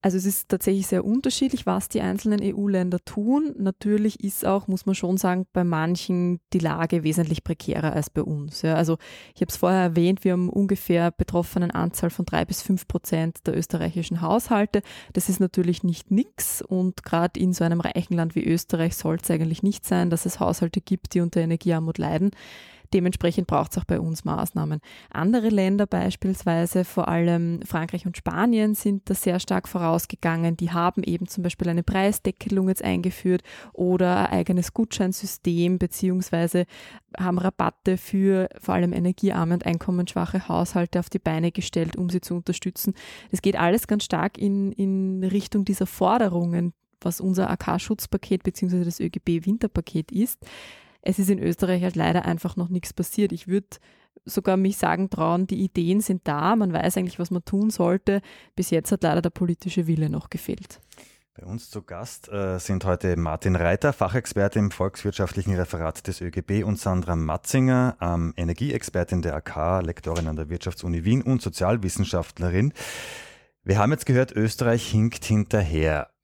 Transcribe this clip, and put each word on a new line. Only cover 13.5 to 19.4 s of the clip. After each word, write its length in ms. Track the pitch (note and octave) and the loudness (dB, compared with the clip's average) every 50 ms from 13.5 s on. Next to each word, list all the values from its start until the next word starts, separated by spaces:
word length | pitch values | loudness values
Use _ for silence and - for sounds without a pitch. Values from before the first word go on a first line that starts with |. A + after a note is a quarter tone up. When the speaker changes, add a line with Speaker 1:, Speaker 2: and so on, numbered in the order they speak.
| D#3 - | -2 -2
Speaker 1:
österreichischen 640 | E3 - - E3 E3 E3 E3 F3 E3 - E3+ E3+ | -2 -2 -2 -2 -2 -2 -2 -2 -4 -2 -4 -2
Haushalte. 640 | E3+ D#3+ F#3 A#3+ - - A#3+ G#3 G#3 G#3 - G#3 - - - - - - | 0 2 2 2 2 2 2 2 2 2 2 -2 -2 -2 -18 -20 -20 -4
Das 160 | - F3 - - | -2 -2 0 0
ist 140 | F#3 - | 2 2
natürlich 420 | F#3+ F3+ - - F3+ F3 F3+ - - | 2 0 2 2 2 2 0 0 0
nicht 280 | F3+ E3+ - - _ | -2 -2 -2 -2 _
nix 500 | F#3 G3+ C4+ - _ - - - - - | 2 2 2 0 _ -6 -6 -4 -4 -6
und 420 | - - F#3+ F#3 F#3 F#3 F3+ - - | -6 -2 0 0 0 0 -2 -4 -8
gerade 340 | - - E3+ E3+ F3 _ - | -2 0 2 2 0 _ 2
in 140 | F#3 F#3 | 2 2
so 140 | F3+ - E3+ | 2 2 2
einem 160 | E3 E3+ E3+ | 2 2 2
reichen 320 | E3+ - - - F3 - F3 | 0 0 -2 -2 -2 0 0
Land 220 | E3+ E3 E3 D#3+ | 0 0 0 0
wie 100 | E3 - | 0 2
Österreich 500 | - E3 E3+ - _ - E3 E3 E3+ - | 2 0 0 0 _ 0 0 2 0 0
soll's 340 | - - D#3+ D#3+ E3+ - - | -2 -2 -2 -2 -2 0 0
eigentlich 340 | E3+ D#3+ | 0 0